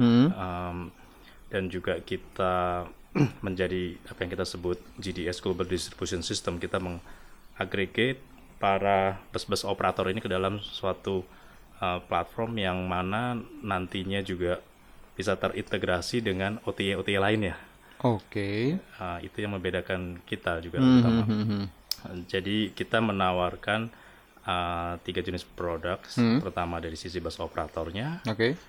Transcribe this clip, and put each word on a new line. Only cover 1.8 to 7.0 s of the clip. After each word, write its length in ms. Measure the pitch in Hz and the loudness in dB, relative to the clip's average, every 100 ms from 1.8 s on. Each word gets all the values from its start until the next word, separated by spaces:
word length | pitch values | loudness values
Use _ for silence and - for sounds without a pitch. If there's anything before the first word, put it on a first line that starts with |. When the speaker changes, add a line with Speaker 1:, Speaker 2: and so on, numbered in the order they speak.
| 95 85 | -2 -2
Speaker 2:
kita 880 | - - - - 92 92 90 90 85 - - | -2 -6 -6 0 2 2 2 0 -4 -12 -2
<clears throat> 340 | 185 127 - 101 | 2 2 0 -4
menjadi 540 | 92 92 92 90 85 - | 0 0 0 -4 -8 -10
apa 160 | - | -6
yang 80 | 90 | -4
kita 160 | 92 90 | -4 -4
sebut 320 | 92 90 90 - - | -4 -2 -4 -6 -10
G 160 | 95 | -8
D 160 | 90 85 | -4 -4
S, 160 | 90 | -2
Global 240 | 98 90 87 | -2 -2 0
Distribution 560 | 90 - - 90 90 | -2 -4 -6 -4 -2
System. 340 | - 104 - 87 | -2 -4 -2 -4
Kita 220 | 90 98 | -2 -2
mengagregate 1400 | 92 85 | -2 -6